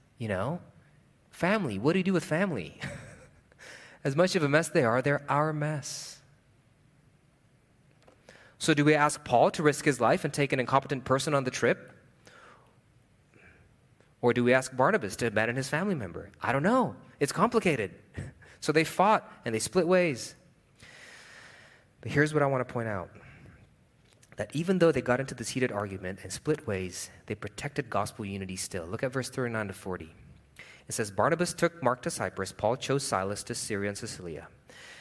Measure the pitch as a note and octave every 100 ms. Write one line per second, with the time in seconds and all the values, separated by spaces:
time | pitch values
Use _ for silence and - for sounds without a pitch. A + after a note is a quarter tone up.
0 | _ - A2 F#2 A#2+ F3 - - _ _
1 | _ _ _ - E3+ G#3+ D3+ G2 C3 F#3+
2 | F3+ F3+ - D#3 G3 B2 D2 - - -
3 | - - - - _ _ - - - -
4 | D3 C#3 F#3 F#3 C#3+ D3 E3 E3+ A#2 B2
5 | C#3 C#3+ C#3+ C#3 D#3 D3+ D3 D3+ - -
6 | - - _ _ _ _ _ _ _ _
7 | _ _ _ _ _ _ _ _ _ _
8 | _ _ - - - - - D3 D3 D3+
9 | D3 - - A#2+ E3+ - D3+ C#3 D3+ A#2+
10 | A#2 D3+ D3+ D3 C#3+ C3+ A#2+ C3+ - C3+
11 | - C3+ D3+ C#3+ B2+ - A#2 F#3 - -
12 | - _ - - - - _ _ _ _
13 | _ _ _ _ - - _ _ _ _
14 | _ _ B2 A#2 A#2+ B2+ B2+ B2+ C#3+ G3+
15 | G2+ - A#2+ G#2 A2+ B2+ C3 D3+ G3+ E3
16 | F#2 F2+ F2+ - G#2+ C3+ F3 B3+ F3 -
17 | - - C#3+ - A3+ A#3 F#3+ C3+ F#2+ -
18 | - - - - - - - D3+ D#3 -
19 | G3 G3+ - - A#2+ A2 - F#3 E3 F#3
20 | F3 A#2 - - _ _ _ _ - -
21 | - - - - - - - - _ _
22 | - D3+ D3+ D3+ C#3 C3 B2+ B2 A2+ G2
23 | E2 - - - - - _ _ _ _
24 | _ _ _ - G#2+ C#3+ E3+ F#3 E3 C3+
25 | B2 B2 C3+ B2+ A2 B2+ B2 G#2 G#2 F#2+
26 | F#2 G2 G2 - - D3+ - F#2+ F#2 -
27 | - - - G#2 G2+ - D3 - A#2 G2+
28 | G#2 - G2+ G2 F#2+ F#2 - F#2+ E2 A2
29 | C3+ C3 B2 - B2 A2 G2+ F#2 G2 F2+
30 | D#2+ - - - _ - - - - -
31 | G#2 G2 A#2+ E3 F3 - E3+ - B2 B2+
32 | E3+ - F#2+ - F#2+ - G#2+ C3 - C#3
33 | - G2 G2 G#2 - A#2 - G2+ G2+ G2+
34 | A2 - F2 D2+ - - - - - -